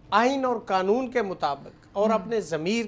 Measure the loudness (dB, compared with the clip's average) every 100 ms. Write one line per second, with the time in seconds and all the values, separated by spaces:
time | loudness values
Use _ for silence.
0 | 0 2 4 2 0 -2 -2 0 2 0
1 | 0 -2 -2 -2 -4 -4 -8 -20 -8 0
2 | 2 2 0 -4 -2 -2 0 -2